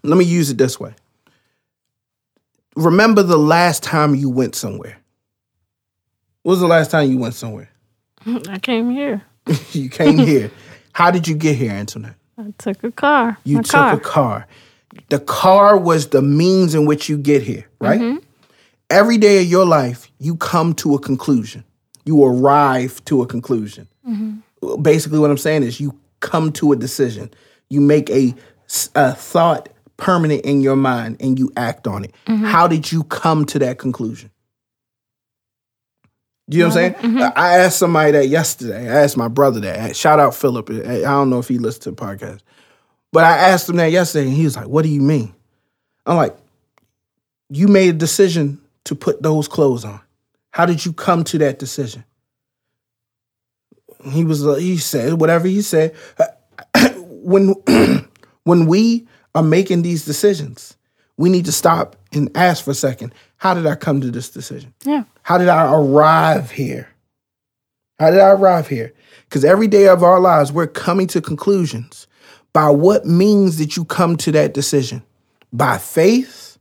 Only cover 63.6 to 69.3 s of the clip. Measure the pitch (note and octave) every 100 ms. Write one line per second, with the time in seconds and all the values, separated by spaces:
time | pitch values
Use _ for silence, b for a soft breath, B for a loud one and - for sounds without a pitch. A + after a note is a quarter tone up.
63.6 | D#3 C#3+ E3 C#3 C3 A#2 - - - B2+
64.6 | C3 _ - D4 G#3+ _ - F3+ F3+ D#3+
65.6 | E3 D#3 C#3 C#3+ D#3 E3 D#3+ D3+ B2+ -
66.6 | B2+ B2 - _ _ _ _ _ _ _
67.6 | _ _ _ _ D#3 F#3 F#3+ G3 F#3+ F3
68.6 | D3+ B2+ A2+ b b b b